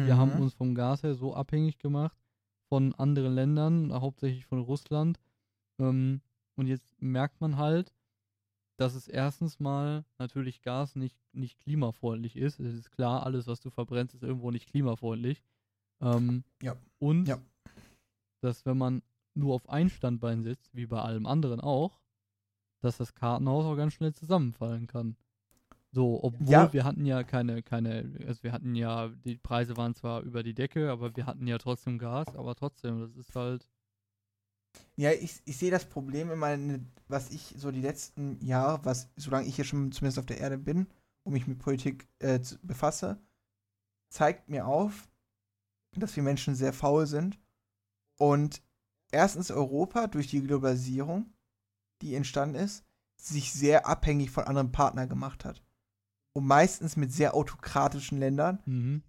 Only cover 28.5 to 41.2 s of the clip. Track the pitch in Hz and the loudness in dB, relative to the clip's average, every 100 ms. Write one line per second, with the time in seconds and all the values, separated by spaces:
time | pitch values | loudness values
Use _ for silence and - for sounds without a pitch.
28.5 | 120 123 120 117 113 113 120 123 120 - | -6 -4 -4 -2 -4 -6 -8 -10 -8 -4
29.5 | 120 120 117 117 117 120 117 - 120 117 | -2 -2 -2 -4 -4 -6 -6 -6 -6 -6
30.5 | 113 139 160 151 120 120 117 131 135 123 | -4 -4 -2 -2 -2 -6 -6 -6 -4 -4
31.5 | 117 127 123 - 120 120 127 156 - 123 | -4 -2 -4 -4 -6 -4 -4 -6 -8 -10
32.5 | 120 139 - 120 113 113 123 127 127 123 | -6 -8 -8 -6 -6 -8 -14 -12 -8 -6
33.5 | 127 - _ _ _ _ _ _ _ _ | -6 -10 _ _ _ _ _ _ _ _
34.5 | _ _ - - - 143 160 160 - - | _ _ -20 -18 -2 2 2 0 -12 -14
35.5 | 135 180 180 - 160 135 143 165 160 147 | -4 0 0 -2 -8 -6 -6 -4 -2 -2
36.5 | 143 143 135 123 - - 139 127 156 - | -2 -2 -6 -8 -18 -6 -6 -6 -12 -14
37.5 | 135 139 131 135 147 - - 143 131 127 | -10 -6 -4 -4 -4 -10 -8 -8 -6 0
38.5 | 127 135 156 131 127 - - 147 131 120 | 2 2 0 -2 -4 -6 -14 -4 -2 -2
39.5 | 120 135 143 135 135 139 131 131 123 139 | -4 -4 -2 -2 -2 -2 -2 -6 -6 -4
40.5 | 135 139 165 190 - _ _ | -4 -2 -2 -2 -6 _ _